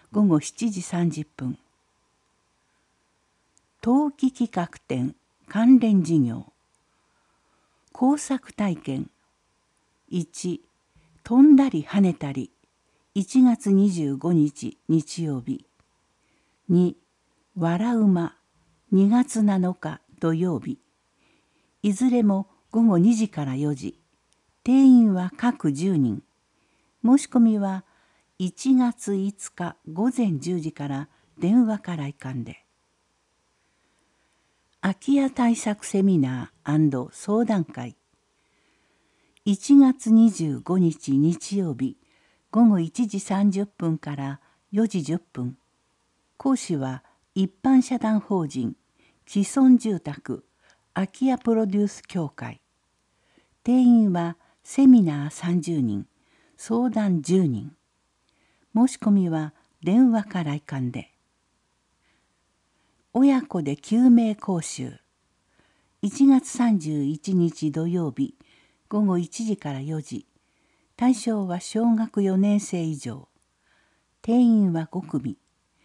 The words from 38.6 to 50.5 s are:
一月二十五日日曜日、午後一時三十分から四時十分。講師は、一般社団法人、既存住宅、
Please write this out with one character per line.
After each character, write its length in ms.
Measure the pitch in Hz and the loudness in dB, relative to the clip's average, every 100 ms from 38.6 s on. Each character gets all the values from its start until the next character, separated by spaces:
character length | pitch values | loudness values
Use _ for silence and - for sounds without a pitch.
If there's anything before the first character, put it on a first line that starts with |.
| _ _ _ _ _ _ _ _ - | _ _ _ _ _ _ _ _ -4
一 300 | 196 - 277 | -4 4 6
月 360 | 269 254 226 | 6 4 4
二 180 | 220 226 | 6 6
十 300 | 196 156 127 | 2 -4 -4
五 180 | - 185 | -2 0
日 400 | 170 160 - 135 | 0 0 -2 0
日 400 | 156 170 - 202 | 2 0 -4 -4
曜 160 | 180 | -4
日、 220 | 120 127 - _ _ _ _ _ | -4 -6 -8 _ _ _ _ _
午 140 | 214 240 | 2 4
後 140 | 196 | 4
一 260 | 165 - 233 | 0 -4 -6
時 140 | 196 | -6
三 280 | - 196 202 | -4 0 0
十 160 | 190 202 | 0 -6
分 320 | - 170 160 | -6 -4 -4
か 200 | - 143 | -6 -10
ら 240 | 139 139 _ _ _ | -10 -12 _ _ _
四 140 | 202 226 | -2 -2
時 140 | 190 | -2
十 180 | 143 170 | -4 -6
分。 380 | _ - 123 127 _ _ _ _ _ _ _ - | _ -10 -10 -10 _ _ _ _ _ _ _ -8
講 220 | 269 262 | -4 -2
師 180 | - 160 | -2 -6
は、 300 | 131 131 _ _ _ | -6 -8 _ _ _
一 160 | - 190 _ | -4 -4 _
般 180 | 262 262 | 2 2
社 160 | 254 247 | 2 -2
団 220 | 220 214 | -2 -2
法 260 | - 196 156 | -2 -4 -4
人、 300 | 131 117 - _ _ _ _ _ | -6 -8 -8 _ _ _ _ _
既 200 | 202 202 | -4 -2
存 320 | 277 262 247 | 2 4 4
住 240 | 220 185 | 2 -6
宅、 440 | - 143 - 123 _ | -6 -12 -10 -12 _